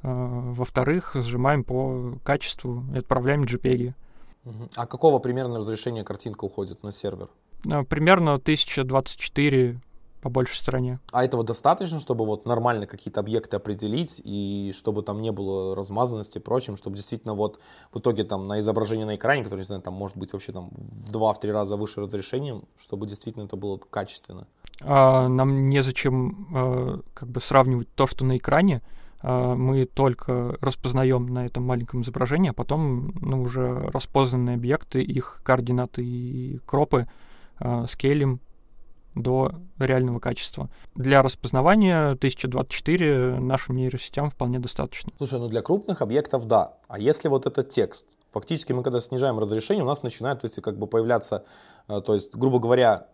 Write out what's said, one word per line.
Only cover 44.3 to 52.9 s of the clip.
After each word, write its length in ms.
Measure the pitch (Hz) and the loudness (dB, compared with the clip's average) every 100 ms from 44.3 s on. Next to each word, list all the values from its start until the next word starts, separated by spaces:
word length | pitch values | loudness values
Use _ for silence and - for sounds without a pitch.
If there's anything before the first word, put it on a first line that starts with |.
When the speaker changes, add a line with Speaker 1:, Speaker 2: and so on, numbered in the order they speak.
Speaker 1:
вполне 260 | - 123 123 | -2 -2 -2
достаточно. 540 | 123 - 139 - - - | -4 -4 -6 -6 -12 -8
Speaker 2:
Слушай, 200 | 135 127 | -4 -4
ну 100 | 120 | -2
для 120 | 113 | -2
крупных 400 | - 190 208 180 | 2 0 2 -2
объектов 460 | 110 127 147 135 117 | 2 0 0 -2 4
да. 300 | 110 85 - _ | 4 4 -6 _
А 100 | 98 | -2
если 300 | 113 151 160 | 2 2 2
вот 180 | 135 135 | 2 2
этот 240 | - 127 | -2 -2
текст? 480 | - 98 - - _ _ | 0 0 -2 -20 _ _
Фактически 420 | 107 - 160 - | -10 -4 -6 -2
мы 80 | 127 | -2
когда 180 | 127 123 | 0 -2
снижаем 380 | 113 127 135 110 | -4 0 0 0
разрешение, 460 | 107 110 - 202 | 0 -2 0 0
у 40 | 131 | 0
нас 140 | 143 | -2
начинают 420 | 123 - 120 131 | -4 -6 -6 -4
эти 180 | 117 - | -6 -8
как 180 | - 101 | -8 -6
бы 80 | 101 | -2
появляться, 580 | 113 113 117 - 101 - - - - _ | 0 2 0 0 -8 -8 -20 -20 -20 _
э, 140 | 104 | -6
то 140 | 98 104 | 0 0
есть, 180 | - | 0
грубо 240 | - 131 123 | 0 2 4
говоря, 480 | 117 127 123 | 4 6 6